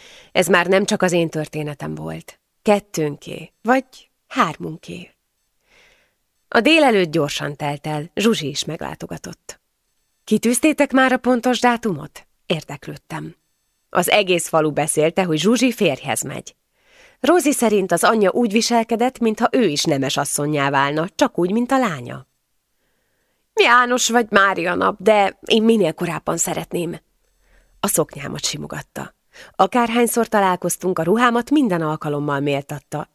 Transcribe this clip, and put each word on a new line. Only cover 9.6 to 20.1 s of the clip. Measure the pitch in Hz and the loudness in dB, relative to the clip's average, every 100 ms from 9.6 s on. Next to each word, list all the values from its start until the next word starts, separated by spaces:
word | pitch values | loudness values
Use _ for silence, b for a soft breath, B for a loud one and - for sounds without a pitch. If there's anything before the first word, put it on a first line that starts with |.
| _ _ _ _ _ _ | _ _ _ _ _ _
"Kitűztétek | - 214 226 247 311 285 285 | -2 0 2 2 2 2 2
már | 262 262 | 2 2
a | 247 | 2
pontos | 247 247 247 240 | 0 0 0 0
dátumot?" | 247 233 220 151 101 - - _ - | 2 0 -2 -6 -8 -18 -20 _ -6
érdeklődtem. | 160 - 147 - 147 - 156 156 - _ _ _ _ _ | -6 -6 -16 -16 -18 -14 -12 -12 -16 _ _ _ _ _
Az | 185 175 | -2 2
egész | 208 190 175 - | 2 2 0 0
falu | 165 156 | 0 0
beszélte, | 143 156 - 151 170 | 0 -2 0 0 0
hogy | 185 156 | -2 0
Zsuzsi | 180 240 254 | 2 2 2
férjhez | 226 160 131 139 113 | 2 0 -2 -4 -6
megy. | 135 - - - _ b b b b b | -6 -10 -14 -20 _ b b b b b
Rozi | 247 349 277 | 2 4 2
szerint | 269 226 214 185 | 2 2 2 2
az | 170 | 2
anyja | - 226 190 | 2 4 2
úgy | - 240 | 2 0
viselkedett, | 208 214 233 220 220 247 - | 0 2 0 0 -2 -2 -2
mintha | 226 - 233 | -2 0 0
ő | 269 208 | 2 2
is | 147 | 0
nemes | - 139 131 | 0 0 0